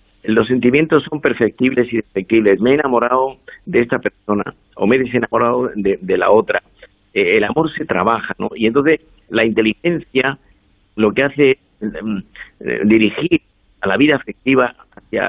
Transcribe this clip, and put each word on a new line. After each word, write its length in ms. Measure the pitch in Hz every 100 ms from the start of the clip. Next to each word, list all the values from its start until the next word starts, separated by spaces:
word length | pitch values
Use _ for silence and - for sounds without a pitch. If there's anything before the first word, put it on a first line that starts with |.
| _ _
los 240 | - 110 110
sentimientos 560 | 127 123 135 160 156 -
son 140 | 151
perfectibles 720 | 143 120 113 - 127 131 120
y 40 | 117
defectibles. 600 | - 98 95 113 104 95
Me 120 | 117
he 20 | 143
enamorado 600 | 139 120 120 127 131 131 - - -
de 140 | 104
esta 180 | 120 123
persona 560 | 104 _ - 104 - - _ -
o 120 | 98
me 80 | 131
he 40 |
desenamorado 720 | 127 123 117 117 120 123 127 104
de, 220 | 98 98
de 160 | 92 92
la 140 | 92
otra. 300 | 107 - - _ _ - _ _
Eh, 240 | - 90 104
el 60 |
amor 280 | 104 127 156
se 140 | - -
trabaja, 480 | 90 98 113 - -
¿no? 100 | - 101
Y 100 | 113
entonces 360 | 127 143 156 _ _ -
la 160 | 104 113
inteligencia 960 | 107 110 104 170 170 - 131 131 139 _ _ _ _ _ -
lo 160 | 107
que 120 | 110
hace 280 | 139 143 139
es, 60 | 131 _ -
mm, 360 | 107 80 107 98 - - - -
eh, 200 | 58 58 104
dirigir 560 | 110 107 - 160 160 _ _ _ -
a 60 | 98
la 100 | 98
vida 180 | 147 139
afectiva 600 | - - 127 135 123 - - -
hacia 320 | - 107